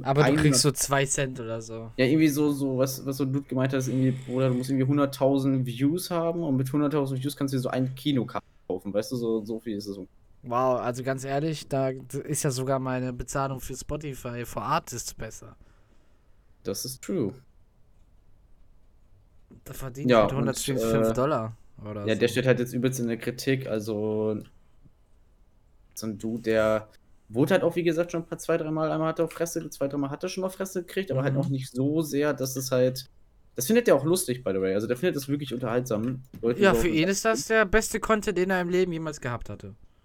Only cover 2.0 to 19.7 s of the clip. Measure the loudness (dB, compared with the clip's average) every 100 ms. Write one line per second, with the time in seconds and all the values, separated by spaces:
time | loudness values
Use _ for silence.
2 | 4 6 4 4 2 2 0 2 0 0
3 | -6 -2 0 0 -2 0 2 0 0 2
4 | 2 2 -2 0 2 2 0 0 2 4
5 | 2 2 4 4 2 2 0 0 0 0
6 | -2 -2 0 0 0 0 0 0 2 0
7 | -2 -2 -4 -4 -2 -2 0 0 -2 -2
8 | 0 0 0 -6 -10 _ -8 -8 -2 -2
9 | -2 -2 0 -2 -2 -8 -6 -6 -6 -10
10 | -12 _ _ -18 -4 0 2 2 0 -4
11 | -4 -4 -2 -2 -2 -4 -4 -2 0 -4
12 | -8 -8 -4 -2 -2 -2 -2 -2 0 -2
13 | -4 -6 -6 -4 -4 -4 -8 -10 -8 -8
14 | -8 -10 -10 -8 -8 -6 0 0 -2 -10
15 | -10 -10 -12 -12 -18 -20 -20 -20 _ -20
16 | _ _ _ -20 _ _ -8 -6 -8 -10
17 | -4 -2 -2 -4 -20 -20 -20 _ -20 -20
18 | -20 -20 -20 -20 -20 -20 -20 -20 -20 -20
19 | -20 -20 _ -20 -20 -20 -16